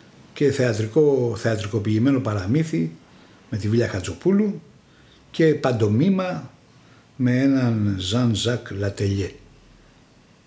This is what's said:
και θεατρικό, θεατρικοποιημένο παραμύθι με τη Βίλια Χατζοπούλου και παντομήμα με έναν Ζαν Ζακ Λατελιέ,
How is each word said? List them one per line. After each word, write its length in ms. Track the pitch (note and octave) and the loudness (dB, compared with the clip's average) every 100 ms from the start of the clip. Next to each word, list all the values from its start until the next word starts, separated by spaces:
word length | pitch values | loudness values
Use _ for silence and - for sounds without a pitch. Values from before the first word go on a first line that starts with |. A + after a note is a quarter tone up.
| - - - | -20 -20 -14
και 180 | - C#3+ | -2 0
θεατρικό, 840 | - B2 G#2+ A2 D#3+ D3 C3+ A#2+ G#2+ | 2 0 0 0 2 4 4 0 -2
θεατρικοποιημένο 840 | A#2 G#2+ G2+ A2+ G#2 G#2+ B2+ C3+ | -2 -2 -2 -4 0 2 2 0
παραμύθι 720 | A2 G#2 F#2 C#3+ D#3+ E3 E3 - - - - - - | 0 -2 0 0 0 -2 -4 -8 -20 -20 -20 -20 -10
με 80 | A2+ | -6
τη 100 | G#2 | 0
Βίλια 180 | A2+ A2 | 0 0
Χατζοπούλου 760 | G2 F2+ E2 F3 G3+ G#3+ E3 - - _ _ - - - | -2 -8 -4 0 2 0 -4 -12 -20 _ _ -20 -20 -8
και 140 | - D#3+ | 2 2
παντομήμα 1040 | D3+ C#3 A#2 G#2+ G#2+ F3+ F#3+ F#3 E3+ - - _ _ - - _ - | 2 0 2 2 2 2 0 -2 -6 -10 -18 _ _ -20 -20 _ -2
με 200 | B2 B2 | 0 2
έναν 540 | C#3 C3+ A#2+ A2+ G#2 F#2+ | 2 2 2 2 0 -2
Ζαν 360 | F2+ A#2 B2 G2+ | -2 0 0 0
Ζακ 360 | A2 A#2+ - | -2 -4 -6
Λατελιέ, 600 | G2 G2+ - G2+ G2 F2+ - - - - - - _ _ _ _ _ | -6 -4 -2 -2 -2 -4 -10 -20 -20 -20 -20 -20 _ _ _ _ _